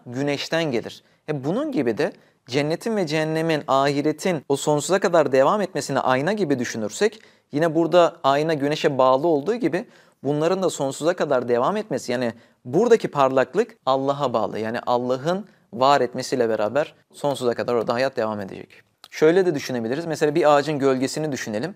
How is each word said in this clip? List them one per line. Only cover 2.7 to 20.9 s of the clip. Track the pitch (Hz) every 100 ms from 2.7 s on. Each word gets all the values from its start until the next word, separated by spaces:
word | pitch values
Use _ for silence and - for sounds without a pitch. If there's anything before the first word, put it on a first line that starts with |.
| 170 240 220
ve | 165
cehennemin, | 156 156 160 165 151 -
ahiretin | 135 139 143 147 151 196 165 -
o | 139
sonsuza | - 147 143 190
kadar | 196 170 139
devam | 131 139 214
etmesini | 185 151 - 135
ayna | - 127 151
gibi | 214 156 135
düşünürsek | 120 117 107 - 214 - - _ _
yine | 143 165 156
burada | 165 175 165 -
ayna | 139 139 156
güneşe | 156 143 151 165 135
bağlı | 131 131 170
olduğu | 151 151 233
gibi | 165 170 233 - _ _
bunların | 135 147 160 190
da | 180
sonsuza | - 139 131 151
kadar | 185 165 131 120
devam | 120 139 208
etmesi, | 208 131 -
yani | 123 123 107 _ _ 123
buradaki | 147 240 226 165
parlaklık | 147 135 131 127 175 233 - -
Allah'a | 135 135 139 135
bağlı. | 117 98 101
Yani | 110 117 -
Allah'ın | 123 123 127 143 190 214 _ _
var | 113 131 143
etmesiyle | 123 123 127 131 117
beraber | 110 107 131 156 - _
sonsuza | - 143 131 123
kadar | 113 107
orada | 120 104
hayat | 120 135 127
devam | 110 107
edecek. | 95 95 - - _ _ -
Şöyle | - 156 175 180
de | 147
düşünebiliriz. | - 123 113 139 170
Mesela | 151 151 151
bir | 151 143
ağacın | 143 147
gölgesini | 139